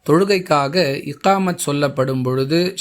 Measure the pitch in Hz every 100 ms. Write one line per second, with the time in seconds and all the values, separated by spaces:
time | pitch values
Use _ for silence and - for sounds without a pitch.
0 | - 156 196 196 180 147 139 175 151 139
1 | 175 143 196 196 190 175 - 143 143 139
2 | 131 131 127 131 135 165 180 -